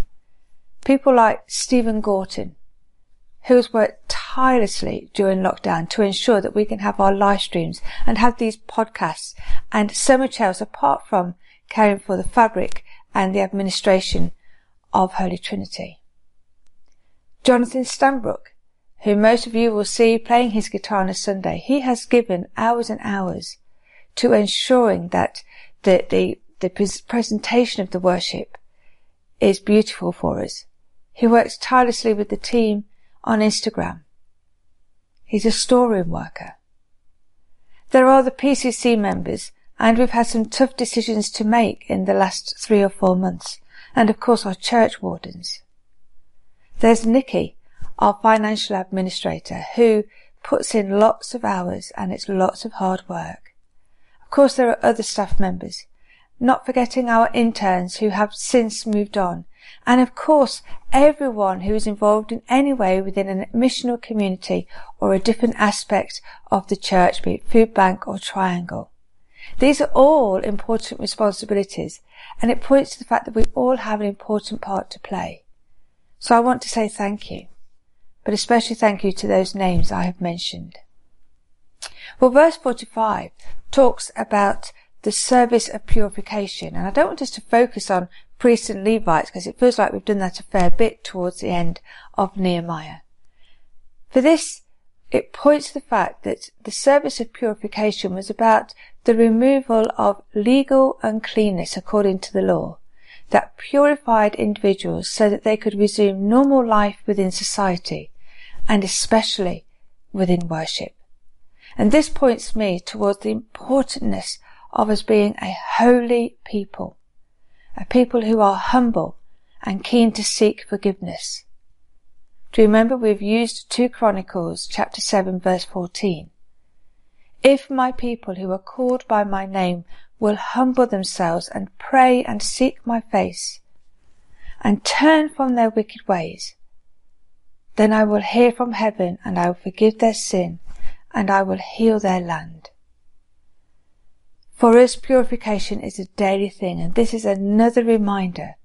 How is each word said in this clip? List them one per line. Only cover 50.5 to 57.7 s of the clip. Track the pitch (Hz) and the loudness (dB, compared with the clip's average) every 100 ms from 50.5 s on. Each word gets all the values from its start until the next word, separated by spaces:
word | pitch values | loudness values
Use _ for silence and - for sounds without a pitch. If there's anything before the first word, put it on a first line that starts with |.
| - - | -4 -2
in | 220 196 196 | -2 0 4
lots | 220 - - | 4 2 -6
of | 247 | -8
hours, | 220 190 180 190 - - | -4 -4 -6 -8 -10 -10
and | 190 | -8
it's | - - | -8 -4
lots | 190 185 - | -2 0 -2
of | 226 | -8
hard | - 190 185 - | -6 -4 -4 -8
work. | 170 165 - - _ _ _ _ _ _ _ | -12 -12 -14 -20 _ _ _ _ _ _ _
Of | - | -4
course, | - 277 - | 4 4 4
there | 240 | 0
are | - | 2
other | - 233 | 0 0
staff | 208 - 196 - | -4 -4 2 4
members, | 185 180 - - - _ _ _ _ - | 4 2 -10 -16 -20 _ _ _ _ -4
not | 240 - - | 0 0 0
forgetting | 254 240 254 240 | -2 -2 -2 0
our | 226 226 | 2 2
interns | 240 233 220 202 | 2 0 0 0